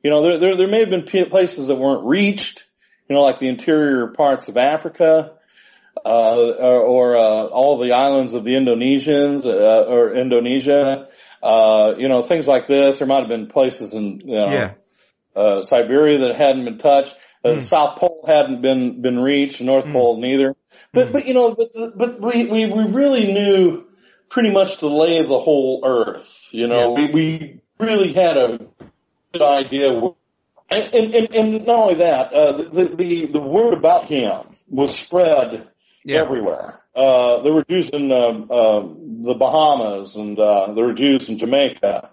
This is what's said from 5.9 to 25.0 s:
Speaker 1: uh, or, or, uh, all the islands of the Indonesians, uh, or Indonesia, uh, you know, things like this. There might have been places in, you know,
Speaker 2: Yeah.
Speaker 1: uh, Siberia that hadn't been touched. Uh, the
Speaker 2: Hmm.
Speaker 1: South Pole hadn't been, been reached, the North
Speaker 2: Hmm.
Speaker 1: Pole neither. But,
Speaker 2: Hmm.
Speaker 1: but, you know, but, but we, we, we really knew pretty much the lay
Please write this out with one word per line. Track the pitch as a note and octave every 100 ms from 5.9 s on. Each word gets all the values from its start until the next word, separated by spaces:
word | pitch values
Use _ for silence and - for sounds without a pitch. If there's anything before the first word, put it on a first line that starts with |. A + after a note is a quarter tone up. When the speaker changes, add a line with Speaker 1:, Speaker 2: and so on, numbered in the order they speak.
| -
Speaker 1:
uh, | G#2+ A#2 A2+
or, | A#2 A#2 A#2 B2+ B2
or, | A#2 B2+ B2 A#2+
uh, | A2 G#2+ G#2+
all | B2 C#3 C3+
the | B2
islands | B2 C#3 C#3 B2
of | A#2+
the | G#2+
Indonesians, | C3 B2+ A#2 B2+ C#3 C#3+ C#3+ C#3+ C#3+
uh, | B2 G2 G#2+ A2+
or | - B2 A2+
Indonesia, | G2 B2+ A#2+ A#2+ C3 C3 C#3+ C#3 C3+ - _ - _
uh, | A2+ A2+ A2 G#2+ G#2+ -
you | C3
know, | B2+
things | A#2+ E3+ C#3
like | C3 -
this. | C#3 C#3 C3+
There | C3+
might | C3+
have | A2+
been | A#2 G#2+
places | - C3 - G#2
in, | A2 G#2 F#2+
you | -
know, | G#2+ G2+
Speaker 2:
Yeah. | B2 G2 - _ _ _ _ _
Speaker 1:
uh, | G2 G#2 G2
Siberia | F#2+ B2 A2+ C3+ D3+ D3
that | B2+ A#2
hadn't | C#3+ C3
been | A#2+ A2
touched. | D3+ C#3 C#3 - _ _
Uh, | D#3+
the |
Speaker 2:
Hmm. | D#3
Speaker 1:
South | B2 D#3+ C#3+ -
Pole | F3+ D#3+
hadn't | D#3 D3+ C3+ B2
been, | C3 C3 B2 B2
been | B2 B2
reached, | C3 C#3+ C#3 -
the |
North | B2 C3+
Speaker 2:
Hmm. | C#3+
Speaker 1:
Pole | C3+ A#2+ A2+
neither. | B2+ C3+ C3+ C#3 _ _ _
But, | B3 B3
Speaker 2:
Hmm. |
Speaker 1:
but, | C#4 C4
you |
know, | B3+ A#3+
but, | A3 A#3 A3+ A#3 G3
but | A#3+ A3+
we, | A3 A#3+
we, | A#3 A3
we | A3 A3
really | G#3 A#3+ C#4+ C4 G3+
knew | G3 G3+ F#3+ F3+ D#3+ - _ _ _ _
pretty | B3 A3+
much | G3 F#3+ -
the | D3
lay | D3